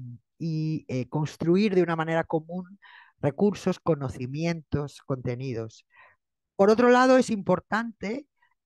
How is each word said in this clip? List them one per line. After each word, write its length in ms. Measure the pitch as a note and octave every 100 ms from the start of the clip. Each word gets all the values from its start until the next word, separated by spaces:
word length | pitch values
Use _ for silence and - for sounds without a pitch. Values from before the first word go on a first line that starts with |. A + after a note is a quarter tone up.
| B2 A#2+ _ _
y, 460 | E3 D#3 D#3 D#3 -
eh, 200 | B2+ B2
construir 640 | D3+ D3+ - E3 F3+ G#3+
de 80 | F#3
una 140 | E3+ E3
manera 280 | D#3+ E3
común 540 | D#3+ E3 D#3+ F3 F3+ G3+ - - - _
recursos, 600 | C#3+ - G#3 G3 - F3+
conocimientos, 1200 | - D3+ C#3 - B2+ C#3+ E3+ E3+ D3+ D3 C#3+ - -
contenidos. 800 | C3 B2 B2 C3+ A2+ A2+ - _ _ _ _ _ _ _ -
Por 140 | G3
otro 200 | A3 B3
lado, 280 | B3 C4 C4
es 120 | B3
importante, 960 | A3 F3+ F3+ - G#3 A#3 G#3+ F#3+ B3 D4+ _ _ _